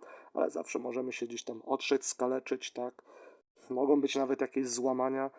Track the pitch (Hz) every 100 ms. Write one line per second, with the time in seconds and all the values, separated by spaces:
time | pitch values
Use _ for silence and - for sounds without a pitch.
0 | - - - - 160 160 - 127 123 120
1 | 127 - 117 120 - 113 - 135 - 135
2 | - - 127 131 - 131 - 123 123 -
3 | - - - - _ _ - 127 135 143
4 | 139 139 135 131 131 135 127 120 131 127
5 | 131 135 135